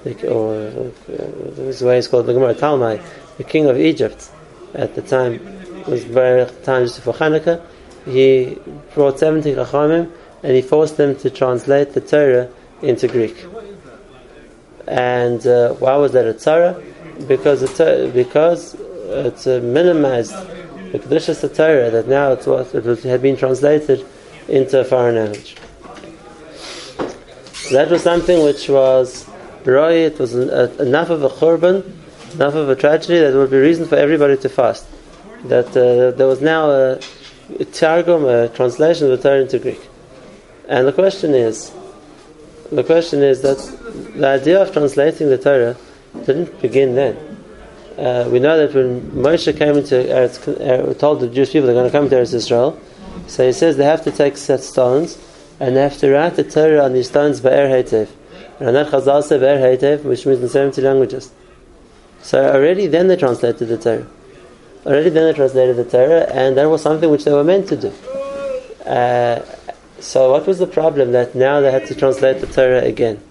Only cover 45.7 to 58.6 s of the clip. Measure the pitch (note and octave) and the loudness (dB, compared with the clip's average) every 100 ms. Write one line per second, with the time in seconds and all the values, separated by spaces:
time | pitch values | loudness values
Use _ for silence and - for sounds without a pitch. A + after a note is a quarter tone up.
45.7 | B2 - - - - - C#3 F3 - B2 | -4 -14 -20 -20 -12 -4 -2 -4 -6 -2
46.7 | A#2+ C3+ B2 C3+ G#2 - - - - - | 0 2 0 -2 -4 -12 -20 -20 -20 -20
47.7 | - - - C#3 B2 A#2+ B2 C#3 D#3+ D3 | -20 -20 -8 -4 -2 0 2 2 2 2
48.7 | C#3 B2+ B2 C#3+ D3 C3+ E3+ - D3 D3+ | 2 0 -2 -8 -2 0 0 0 -2 0
49.7 | D3 C3+ B2+ B2+ B2+ B2 - - - C#3 | 0 2 0 0 0 0 -2 -10 -8 -2
50.7 | B2+ C#3 C3 C#3+ D3 B2 A#2+ C3+ D#3 C3 | 0 0 0 0 0 -2 -2 0 2 2
51.7 | A#2+ B2 C#3 C#3+ C3 A#2+ B2 A2 A#2 C3 | 2 2 0 2 2 0 -2 -2 0 0
52.7 | - - - - - - - B2+ B2+ E3 | -4 -20 -20 -18 -18 -16 -2 0 2 0
53.7 | C#3 C#3 D#3 D#3 C#3+ C#3+ C#3+ - C3+ - | 2 2 2 -2 0 0 0 -2 -2 -2
54.7 | - B2+ C3 E3+ - - - - - C3+ | 0 2 2 -2 -10 -20 -20 -20 -6 -2
55.7 | C3 C#3 - C#3 C#3 E3 - D3 - D#3 | 0 0 0 2 2 0 -2 -2 2 4
56.7 | D3+ C#3 B2+ B2 D3 D3 C3 B2+ C#3 C#3 | 4 2 0 0 0 0 0 2 2 2
57.7 | C3 B2 A2+ G#2 - - - - - | 2 0 -2 -2 -8 -20 -20 -20 -8